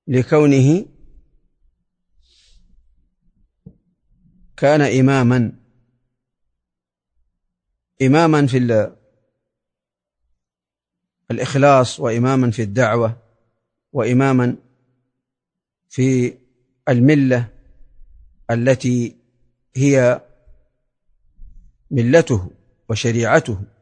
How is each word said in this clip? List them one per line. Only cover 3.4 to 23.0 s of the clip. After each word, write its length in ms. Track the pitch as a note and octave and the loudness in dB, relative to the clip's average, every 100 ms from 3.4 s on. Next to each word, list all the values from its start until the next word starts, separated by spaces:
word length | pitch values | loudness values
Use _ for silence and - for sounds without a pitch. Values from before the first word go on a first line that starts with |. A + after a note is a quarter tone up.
| _ _ - _ _ _ _ _ _ _ _ - | _ _ -20 _ _ _ _ _ _ _ _ -2
كان 240 | C#3 D3+ | 0 2
إماما، 680 | C#3 B2 C3 C3+ A#2+ B2+ A2+ - _ _ _ _ _ _ _ _ _ _ _ _ _ _ _ _ _ _ _ _ _ _ _ - | 2 2 2 2 2 0 -2 -6 _ _ _ _ _ _ _ _ _ _ _ _ _ _ _ _ _ _ _ _ _ _ _ -4
إماما 460 | C3 D3+ E3 D3+ C#3+ | 0 2 2 2 0
في 100 | B2+ | 0
ال-، 380 | A#2+ A2+ G#2 - _ _ _ _ _ _ _ _ _ _ _ _ _ _ _ _ _ _ _ _ _ _ - | 0 0 -2 -8 _ _ _ _ _ _ _ _ _ _ _ _ _ _ _ _ _ _ _ _ _ _ -12
الإخلاص، 680 | A#2+ - C#3 C#3+ C3+ B2 - | -8 -4 2 4 4 0 -4
وإماما 520 | C3+ A#2 B2 C3+ B2 | -6 -2 -2 0 -2
في 120 | A2 | -4
الدعوة، 540 | G#2+ G#2 A#2 A#2 A2+ A#2 _ _ _ _ _ _ _ | -6 -2 -2 0 -4 -6 _ _ _ _ _ _ _
وإماما 680 | C#3+ A2+ B2+ C3+ C3 B2 - _ _ _ _ _ _ _ _ _ _ _ _ _ | -6 -2 0 0 0 -2 -6 _ _ _ _ _ _ _ _ _ _ _ _ _
في 480 | - C3 B2+ B2 - _ _ _ _ - | -4 -2 0 -4 -8 _ _ _ _ -2
الملة 600 | B2 C3 D3+ C3+ B2 A#2 - _ - - - - - - _ - | 2 4 4 2 -2 -4 -14 _ -20 -20 -20 -20 -20 -20 _ -6
التي 640 | A#2 B2 B2 B2+ B2 A#2 - _ _ _ _ _ B2+ | -2 0 0 -2 -4 -6 -12 _ _ _ _ _ -2
هي 460 | C#3 C#3 B2 B2 _ _ _ - _ _ _ _ _ _ _ - - - - _ - | 0 2 2 -2 _ _ _ -20 _ _ _ _ _ _ _ -20 -20 -20 -20 _ -8
ملته 600 | B2 A#2+ E3 E3 A2+ F#2 _ _ _ - | -4 2 2 2 -2 -6 _ _ _ -10
وشريعته، 720 | A2 | -6